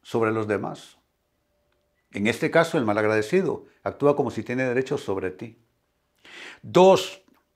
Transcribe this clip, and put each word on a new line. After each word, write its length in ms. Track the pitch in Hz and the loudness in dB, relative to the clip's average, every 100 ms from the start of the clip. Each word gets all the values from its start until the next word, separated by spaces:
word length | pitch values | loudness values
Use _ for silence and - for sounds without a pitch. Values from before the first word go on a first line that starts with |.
sobre 280 | - 120 110 | -6 -2 0
los 160 | 110 107 | 0 -2
demás. 520 | 101 - 160 - _ _ _ _ _ _ _ _ _ _ _ _ | -2 -4 -12 -18 _ _ _ _ _ _ _ _ _ _ _ _
En 160 | - 110 | -4 -2
este 220 | 226 160 | -2 0
caso, 280 | 165 165 123 | 2 2 0
el 60 | |
malagradecido 800 | 113 104 107 110 107 - 175 - - _ | 0 0 2 0 0 0 0 -4 -10 _
actúa 320 | 98 - 143 | -10 0 2
como 160 | 143 127 | 2 0
si 140 | 110 | -4
tiene 200 | 107 123 | -6 -4
derechos 380 | 131 120 131 143 | -2 -2 -2 -4
sobre 300 | - 95 92 | -4 -6 -6
ti. 260 | 92 117 - _ _ _ _ _ _ - - - - | -8 -16 -18 _ _ _ _ _ _ -20 -20 -20 -20
Dos, 600 | - 107 190 190 - - _ _ _ | 0 6 8 6 2 -12 _ _ _